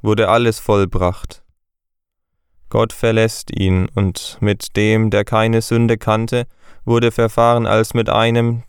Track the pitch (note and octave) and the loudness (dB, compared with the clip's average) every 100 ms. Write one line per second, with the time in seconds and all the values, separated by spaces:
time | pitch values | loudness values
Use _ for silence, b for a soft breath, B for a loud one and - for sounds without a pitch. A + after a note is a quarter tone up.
0 | G#2 G#2+ G2 A#2 A#2 A2 - G#2 F#2+ - | -2 0 2 2 2 -2 0 0 2 0
1 | F2+ F2+ - - _ _ _ _ _ _ | -2 -2 -10 -16 _ _ _ _ _ _
2 | _ _ _ _ _ _ - - A2+ - | _ _ _ _ _ _ -4 -2 -2 -2
3 | A2+ A2+ A2 - - - F#2+ F#2 F#2 G#2 | 0 2 0 -2 -8 -2 0 0 0 -2
4 | G2 - - - G#2+ G#2 - - G#2+ A2 | -2 -4 -12 -4 -2 -2 -4 -2 0 2
5 | A2 G#2 G#2 A2 A2+ A2+ - A#2 A#2 A2+ | 2 0 0 0 0 0 0 0 2 0
6 | - A2 A2+ A#2+ A#2+ b b b - A#2 | 0 -2 -2 -4 -6 b b b 0 2
7 | A#2 - A2+ - A#2 A#2+ A2+ A2 A2+ A#2+ | 2 0 0 2 2 2 2 0 0 -2
8 | A2 - A#2 A#2 A#2 A#2 | 0 0 2 2 0 -2